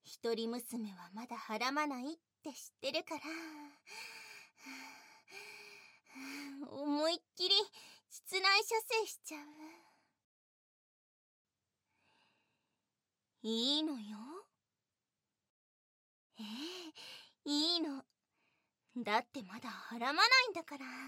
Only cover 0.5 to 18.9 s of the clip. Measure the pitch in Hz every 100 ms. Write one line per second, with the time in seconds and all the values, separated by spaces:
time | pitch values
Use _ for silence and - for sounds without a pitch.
0.5 | 240 240 240 214 185 175 202 247 233 -
1.5 | 220 247 277 302 254 262 330 _ _ 311
2.5 | 247 - _ 269 311 330 302 294 330 330
3.5 | 302 294 294 - 427 - - - - -
4.5 | _ 269 262 262 269 - - _ 392 403
5.5 | 427 415 415 - - _ 269 269 277 285
6.5 | 277 285 269 294 285 311 339 _ - 359
7.5 | 403 415 - - - _ - - 381 381
8.5 | 392 440 453 - 453 415 - - 302 294
9.5 | 302 311 330 - _ _ _ _ _ _
10.5 | _ _ _ _ _ _ _ _ _ _
11.5 | _ _ _ _ _ _ _ _ _ _
12.5 | _ _ _ _ _ _ _ _ _ 220
13.5 | 226 247 294 311 269 208 208 233 349 427
14.5 | _ _ _ _ _ _ _ _ _ _
15.5 | _ _ _ _ _ _ _ _ - 208
16.5 | 226 311 370 330 - - - - _ -
17.5 | 294 311 349 311 269 - _ _ _ _
18.5 | _ _ _ _